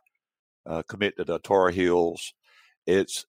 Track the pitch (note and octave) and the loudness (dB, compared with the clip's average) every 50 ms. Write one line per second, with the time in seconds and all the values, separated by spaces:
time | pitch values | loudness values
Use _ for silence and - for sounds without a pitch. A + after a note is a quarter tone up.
0 | _ _ _ _ _ _ _ _ _ _ _ _ _ - E2 E2 D#2+ - - F#2+ | _ _ _ _ _ _ _ _ _ _ _ _ _ -10 -8 -8 -8 -10 -6 -4
1 | G#2 G2 - - F2 - E2+ E2 - - G2+ G2 F#2 F#2 F2 F#2+ F2+ F2 F2 F2 | -4 -4 -4 -4 -6 -6 -6 -6 0 2 4 4 4 4 2 2 2 2 4 2
2 | E2+ E2+ E2+ F2 - - - _ _ _ _ _ _ _ _ _ _ - F#2 G2 | 2 0 -2 -6 -10 -14 -16 _ _ _ _ _ _ _ _ _ _ 0 2 2
3 | - - - - - | 2 0 -6 -10 -10